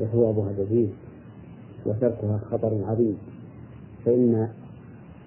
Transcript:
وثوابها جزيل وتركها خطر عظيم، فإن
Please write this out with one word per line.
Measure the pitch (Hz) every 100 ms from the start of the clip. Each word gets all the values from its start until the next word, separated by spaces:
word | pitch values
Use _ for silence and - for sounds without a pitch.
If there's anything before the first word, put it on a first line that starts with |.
وثوابها | 107 117 113 107 101 101
جزيل | 98 117 107 - - - - - - - - - -
وتركها | 107 123 - 104 104
خطر | - 120 110 107
عظيم، | 98 110 113 98 - - - - - - - -
فإن | 117 123 120 113 113 - - - - - - -